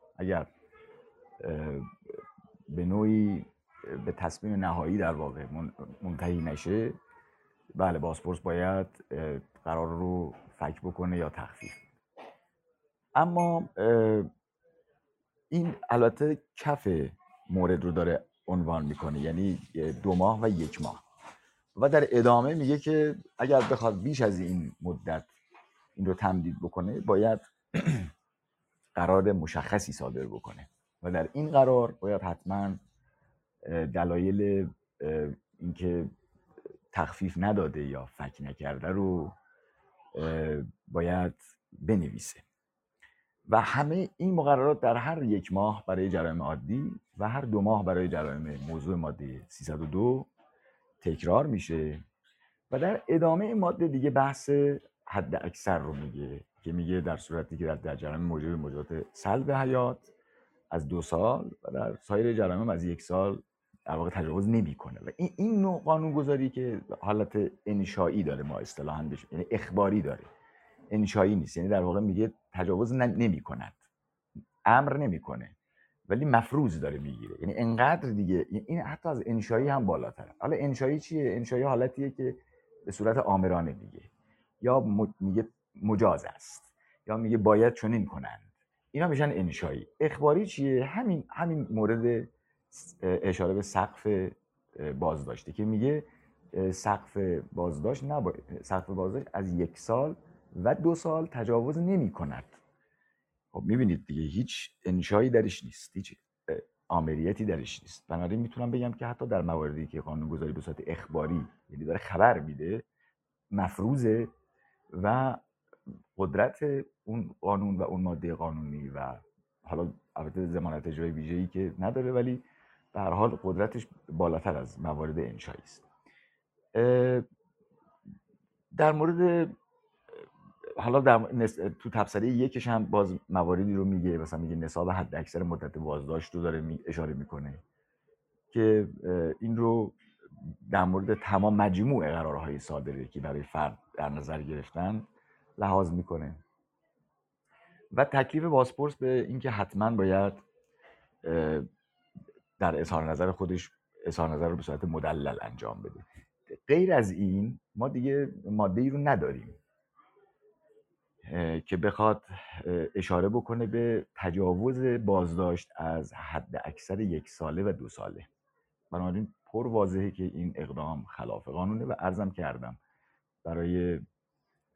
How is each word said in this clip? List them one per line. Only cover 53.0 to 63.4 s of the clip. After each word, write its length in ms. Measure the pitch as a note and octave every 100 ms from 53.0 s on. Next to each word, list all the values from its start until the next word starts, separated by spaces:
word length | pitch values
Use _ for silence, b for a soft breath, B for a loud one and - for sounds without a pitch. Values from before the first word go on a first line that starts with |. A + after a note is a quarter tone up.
| -
ادامه 380 | D#3+ E3 E3+ G#3+
این 140 | A3+
ماده 280 | F3 - E3+
دیگه 220 | C3+ C#3+
بحث 400 | C3+ C3+ C3+ - C#3+ C#3+ C#3+ - _ -
حد 280 | G2+ F2+ -
اکثر 420 | F2 - - E2+
رو 160 | C#2+
میگه 500 | C#2+ D2 A#1+ C#2 C#2+ - _
که 100 | D#2+
میگه 300 | E2+ E2+ F#2
در 160 | D#2+ D#2
صورتی 400 | - E2 D#2 E2
که 80 | E2
در، 100 | D2+
در 200 | D#2 C#2+
جرایم 260 | D2+ D#2
موجب 280 | E2+ D#2+ D#2
مجازات 560 | E2 D2 C#2+ C#2+ D#2+ -
سلب 380 | - - A2+ C3+
حیات 600 | C#3 C3 B2+ B2 B2 _ _ b b b b _
از 160 | E2 C#2+
دو 140 | F2
سال 500 | - E2 G#2 C3+ - -
و 80 | -
در 240 | C2 - -
سایر 380 | - G2+ A#2
جرایم 360 | A2+ F#2+ F2+ A2+
از 140 | E2+
یک 180 | F2 E2+
سال 400 | - F#2 G2 G2